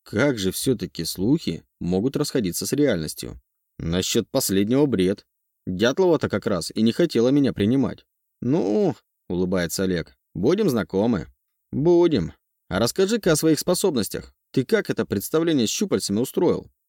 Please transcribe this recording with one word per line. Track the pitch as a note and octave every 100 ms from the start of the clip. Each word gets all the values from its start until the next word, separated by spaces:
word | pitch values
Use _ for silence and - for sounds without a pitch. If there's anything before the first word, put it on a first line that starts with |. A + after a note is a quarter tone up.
Как | - G#2 C#3+ A#2+
же | F#2+
все-таки | - C3+ A2+ F2+ - E2
слухи | - G2+ D#3+ - D#2+ - -
могут | F2 F#2 B2 C#3
расходиться | D3 C#3 F#2+ F2 G2
с |
реальностью? | C#3 C#3+ F#2 D2+ - B1 - _ _ _ -
Насчет | E2 F2 - A#2+ G2+
последнего | - - G2 G#2 B2+ D3
бред. | G#2+ F#2 G#2 _ _ _ _ -
Дятлова-то | F#2 A#2 C#3 F#3 D#3 -
как | G#2+ A2
раз | F#2 -
и | -
не | A2+
хотела | - C3 A#2 A#2+
меня | D3 C3
принимать. | F2+ G2+ C3+ A2+ - _ _ _ -
«Ну, | A#2+ D#3 C4+ G#3+ F#3+ A#2+ _ _ -
улыбается | F3+ - F#2 E2+ -
Олег, | F#2+ F2 D2+ _ _
будем | - G#2+ G3 G3+
знакомы». | A#2+ F2+ F#2+ A2+ G2 C2 _ _ _ -
«Будем. | B2+ D#3 E3+ F3 C3+ D#2 - _ _ -
А | F2+
расскажи-ка | A#2+ - G3 A3+ F#3
о | D3+
своих | D#3+ D3+
способностях. | - F3+ G3 C3+ F#2+ - - _ _
Ты | - B2+
как | G#3+ -
это | - G#2+
представление | G2+ - D#3+ E3+ D3+ G#2+
с |
щупальцами | - G3+ A2+ - G2+
устроил?» | C3 - F3 F#2+ - _